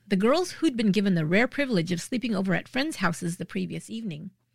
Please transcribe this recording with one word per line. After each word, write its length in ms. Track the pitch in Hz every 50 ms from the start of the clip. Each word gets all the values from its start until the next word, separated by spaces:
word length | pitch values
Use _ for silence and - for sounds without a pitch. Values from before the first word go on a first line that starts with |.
| _
the 120 | - 202
girls, 360 | 180 208 226 285 339 370 - -
who'd 220 | - 320 330 254
been 160 | 226 226 208
given 240 | 180 214 196 202 185
the 100 | 165 156
rare 220 | 151 175 208 247
privilege 460 | 269 - - 285 262 240 175 160 175 180
of 80 | 170
sleeping 340 | - - 262 233 262 233 214
over 180 | 185 190 196 220
at 140 | - -
friends' 300 | - - - 285 320 302
houses 400 | - 190 175 170 - 180 170 170
the 80 | - 175
previous 440 | - - 185 185 165 170 165 - -
evening, 420 | 214 226 226 208 151 151 165 196 - _ _ _ _